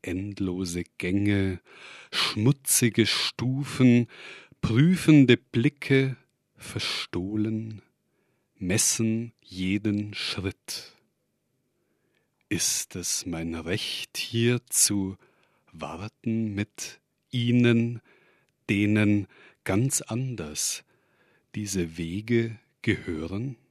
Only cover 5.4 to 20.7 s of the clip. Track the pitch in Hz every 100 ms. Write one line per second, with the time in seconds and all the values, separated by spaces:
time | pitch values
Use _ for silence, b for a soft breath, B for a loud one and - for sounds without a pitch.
5.4 | _ 117 135 - - 135 135 127 _ _
6.4 | _ _ - - - - - 90 92 107
7.4 | 107 110 110 104 _ _ _ _ _ _
8.4 | _ _ 90 107 - - 113 113 117 _
9.4 | _ 92 92 101 104 104 104 104 - -
10.4 | 95 - - - - _ _ _ _ _
11.4 | _ _ _ _ _ _ _ _ _ _
12.4 | _ 90 - - - 95 87 - - 82
13.4 | 82 82 82 98 - - - - - 113
14.4 | 117 123 _ - - 101 95 95 b b
15.4 | b b b 82 73 82 107 _ - 113
16.4 | 110 101 104 - - - _ _ _ 127
17.4 | 120 123 120 117 117 120 b b b b
18.4 | b _ - 101 104 107 107 104 95 b
19.4 | b b - 95 131 - - 113 131 113
20.4 | 76 76 -